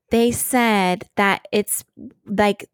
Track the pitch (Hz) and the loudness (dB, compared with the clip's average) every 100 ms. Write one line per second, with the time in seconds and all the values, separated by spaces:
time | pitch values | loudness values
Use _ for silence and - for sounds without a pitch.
0 | - 233 240 240 - 254 233 208 185 180 | -2 0 2 0 -2 0 2 2 2 -2
1 | - - 196 185 - 208 208 - - - | -4 -2 0 0 -2 -4 -2 -6 -10 -18
2 | 240 - - 202 208 202 - | -20 -18 -6 0 2 0 -8